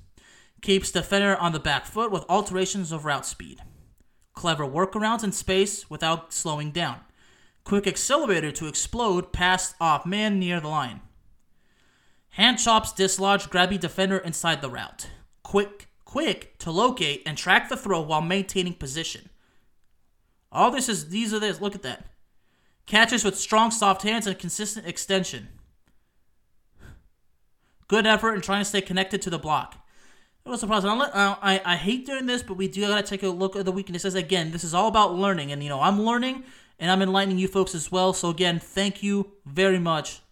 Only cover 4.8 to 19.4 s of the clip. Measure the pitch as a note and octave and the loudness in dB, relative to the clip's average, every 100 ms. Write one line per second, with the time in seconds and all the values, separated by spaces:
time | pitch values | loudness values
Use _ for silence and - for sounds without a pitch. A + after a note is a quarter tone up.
4.8 | F#3+ G#3+ G#3+ A#3 G3+ - - F#3+ G3 - | 0 0 0 0 -2 -4 0 2 2 -2
5.8 | - D3+ D#3+ E3 - - E3 D3 D3+ E3+ | -10 -4 -2 -2 -4 -6 -4 -4 -4 -4
6.8 | D#3 A#2+ - _ _ _ _ _ - G3+ | -4 -6 -16 _ _ _ _ _ -2 0
7.8 | G3 G3 - D4 C4 E3+ D3+ - D#3 - | 0 -2 2 2 2 0 0 -6 -6 -4
8.8 | - A#3 A3+ F3+ E3+ - F3+ F#3 - - | -4 -2 0 0 -2 0 2 2 0 0
9.8 | E3 C#3+ F3 G#3 G#3+ G3 F3+ F3 D3+ D#3 | 2 2 0 0 0 0 0 -2 -2 -4
10.8 | B2 - - _ - _ _ _ _ _ | -4 -8 -18 _ -20 _ _ _ _ _
11.8 | _ _ _ _ _ - A#3+ A#3+ A#3 A3 | _ _ _ _ _ 2 2 4 2 2
12.8 | - - F#3+ F#3 G3 G3 - F3+ F#3 G3 | 2 0 0 2 2 2 2 0 2 0
13.8 | E3 - F#3+ F#3+ E3 - E3+ D3+ C3+ B2 | -4 -2 0 0 -2 -2 -2 -2 -4 -10
14.8 | - - - - - _ - G3 G3+ - | -12 -12 -16 -16 -20 _ 0 0 0 -8
15.8 | - _ - C4+ D#4 F3 - - E3+ E3+ | -20 _ -8 -4 -2 -4 -8 -12 -4 2
16.8 | B3 - D3+ C#3+ D#3 C#3+ F#3 G#3+ - - | 2 2 -2 -2 -6 -4 4 4 2 -6
17.8 | G3 E3 D3+ D#3 E3 G3 F#3+ F#3+ F3+ E3+ | -2 -2 2 0 2 -2 -2 -4 -4 -6
18.8 | C3+ D3+ D#3+ - - _ | -8 -6 -8 -10 -16 _